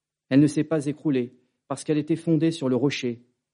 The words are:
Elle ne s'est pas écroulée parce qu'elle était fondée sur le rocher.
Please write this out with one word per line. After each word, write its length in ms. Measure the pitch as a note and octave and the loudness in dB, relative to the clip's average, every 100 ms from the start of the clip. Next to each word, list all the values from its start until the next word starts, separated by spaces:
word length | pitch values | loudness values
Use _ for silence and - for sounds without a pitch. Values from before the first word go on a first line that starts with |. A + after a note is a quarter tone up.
| _ _ - | _ _ 0
Elle 100 | C3 | 4
ne 80 | D3+ | 4
s'est 160 | D3+ | 2
pas 220 | D3+ D#3+ C#3+ | -2 -2 -4
écroulée 520 | D3 D#3+ C3 B2 - _ _ - | -4 -2 -2 -2 -8 _ _ -10
parce 160 | C3+ | -8
qu'elle 140 | - D3+ | -2 -2
était 180 | D3 D#3 | 0 -2
fondée 360 | E3+ D#3+ D#3+ | 0 2 2
sur 180 | D#3+ C3 | 0 -2
le 80 | B2+ | 0
rocher. 480 | C#3 - B2 A#2+ _ _ _ | 0 -2 -6 -8 _ _ _